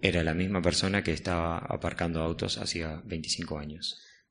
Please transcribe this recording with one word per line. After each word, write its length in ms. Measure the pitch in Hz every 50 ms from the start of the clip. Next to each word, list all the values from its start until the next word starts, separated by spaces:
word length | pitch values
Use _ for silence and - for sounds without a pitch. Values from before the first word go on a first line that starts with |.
era 200 | - 95 85 87 80
la 100 | 80 80
misma 260 | 85 92 95 104 92
persona 420 | 82 90 85 - - 95 98 101 90
que 80 | 85
estaba 460 | 80 76 - 92 87 85 82 85 85 -
aparcando 600 | - - - - - 85 - - 87 85 82 80
autos 380 | 80 82 82 82 101 95 - -
hacía 420 | - - - 85 82 78 78 80 -
veinticinco 520 | 110 - 82 - - - - 87 80 82 76
años. 400 | 73 76 76 82 - - - - - - - - _ _